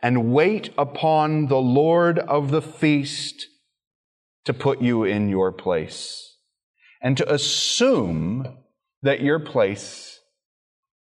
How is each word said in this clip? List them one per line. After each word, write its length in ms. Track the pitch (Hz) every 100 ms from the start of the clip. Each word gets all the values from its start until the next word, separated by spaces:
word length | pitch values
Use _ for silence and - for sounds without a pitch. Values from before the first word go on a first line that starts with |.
and 320 | 120 123 113
wait 360 | 131 175 214 - -
upon 720 | 143 - 160 156 151 156 147
the 120 | 135
Lord 580 | 131 127 160 170 170 170
of 320 | - 143 143
the 120 | 151
feast 840 | 156 - 156 147 139 - - - - _ _ _ _ _ _ _ _ _ -
to 80 |
put 280 | 131 143 131
you 220 | 120 117
in 240 | 104 104 104
your 240 | 95 92
place, 880 | 90 - 85 76 - - - - _ _ _ _ _ _ _
and 160 | 127 135
to 120 | -
assume 1300 | 147 - - - - 247 226 98 80 82 117 131 - _ _ _ _
that 180 | 135 139
your 200 | 143 160
place 840 | 147 131 101 104 - - - - _ _ _ _ _ _ _ _ _